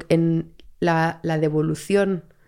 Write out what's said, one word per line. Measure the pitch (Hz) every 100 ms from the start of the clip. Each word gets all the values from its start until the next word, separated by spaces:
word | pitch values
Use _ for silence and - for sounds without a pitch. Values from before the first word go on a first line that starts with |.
| -
en | 165 165 165 165 - - -
la, | 175 165 165 165
la | 165 156
devolución, | 156 151 160 156 - 202 196 185 - _